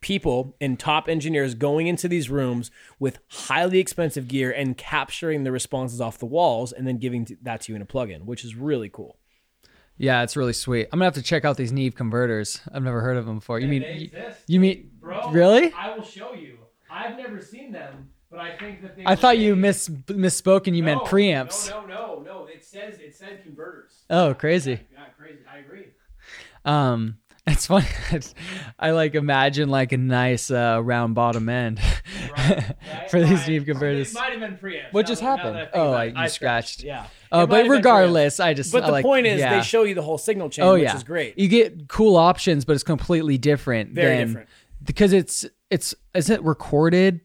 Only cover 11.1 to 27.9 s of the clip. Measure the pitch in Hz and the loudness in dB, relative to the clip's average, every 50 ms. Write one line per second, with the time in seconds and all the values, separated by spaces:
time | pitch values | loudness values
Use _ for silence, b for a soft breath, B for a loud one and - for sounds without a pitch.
11.1 | 147 143 127 - 170 156 131 151 139 120 131 113 120 139 135 127 113 - 127 113 | 0 -2 -4 -2 -2 0 0 0 -2 -2 -4 -4 -2 -2 -2 -2 -2 -4 -6 -4
12.1 | 107 120 123 120 113 107 104 - - - - - - 135 131 127 120 117 110 127 | -2 0 0 0 0 -2 -4 -6 -10 -12 -14 -12 -8 -6 -4 -4 -2 -2 -2 -2
13.1 | 127 123 117 113 110 107 - - 120 113 127 139 143 135 131 - 170 156 156 - | -2 -2 -4 -6 -8 -10 -8 -6 -6 -4 -2 0 -2 -2 -2 -6 -10 -12 -12 -12
14.1 | - - - - - - _ - 160 185 185 190 190 - - - - - - - | -14 -14 -14 -14 -16 -18 _ 2 4 4 4 4 2 0 -10 -20 -20 -20 -16 -10
15.1 | - - - 170 151 165 175 185 208 240 339 330 320 - - 214 214 220 - - | -8 -8 -6 0 4 6 6 8 8 8 6 4 0 -4 -10 -10 -10 -12 -14 -16
16.1 | - 190 214 254 247 185 156 127 120 117 113 _ _ _ _ _ 175 196 220 233 | -16 -18 -16 -16 -16 -16 -18 -20 -20 -20 -20 _ _ _ _ _ -14 -12 -12 -12
17.1 | 233 254 254 233 208 185 - - 214 254 277 269 202 165 151 139 135 135 135 - | -12 -12 -14 -14 -14 -14 -16 -18 -20 -20 -18 -16 -16 -16 -16 -16 -18 -20 -20 -20
18.1 | _ _ _ _ 175 165 175 175 170 - 202 208 196 185 190 190 180 196 190 196 | _ _ _ _ -16 -14 -14 -14 -14 -14 -14 -16 -16 -16 -18 -20 -18 -8 0 0
19.1 | 190 190 - 254 247 233 214 214 202 185 190 202 190 - - - 160 135 131 - | 0 4 4 4 4 6 4 4 4 4 4 2 2 0 -4 -8 -10 -12 -10 -8
20.1 | 202 202 185 185 170 - - 185 190 196 190 196 175 170 165 160 147 135 - - | -4 0 0 0 0 0 2 4 2 4 4 0 0 0 2 2 0 0 -2 0
21.1 | - 196 208 202 165 139 131 131 - - - - 202 214 202 190 185 208 226 - | 2 4 4 4 2 0 -2 -6 -8 -10 -8 -8 -10 -12 -14 -12 -12 -12 -12 -12
22.1 | 170 156 143 175 190 185 - 156 160 139 _ _ _ 196 208 214 196 175 151 147 | -12 -14 -14 -16 -18 -18 -18 -18 -20 -20 _ _ _ -16 -16 -16 -18 -20 -20 -20
23.1 | _ _ 190 196 202 - - 170 143 139 156 180 - - - _ _ _ _ _ | _ _ -20 -20 -20 -20 -20 -20 -18 -18 -16 -18 -18 -20 -20 _ _ _ _ _
24.1 | - 170 180 151 135 - - 151 170 180 143 135 127 110 - _ _ - - - | 2 2 2 2 2 0 0 0 0 0 0 -2 -6 -6 -8 _ _ -20 -20 -20
25.1 | _ _ - - 151 - _ - - 143 139 135 - 202 185 - _ _ _ _ | _ _ -20 -20 -20 -20 _ -20 -20 -20 -20 -20 -20 -20 -20 -20 _ _ _ _
26.1 | - B B B B B B B B B _ 143 147 147 139 131 123 117 113 110 | -20 B B B B B B B B B _ 0 2 2 2 2 0 0 -2 -4
27.1 | 110 - _ _ _ _ _ - 151 139 - - 175 196 147 - | -6 -10 _ _ _ _ _ 0 0 0 2 4 4 4 4 2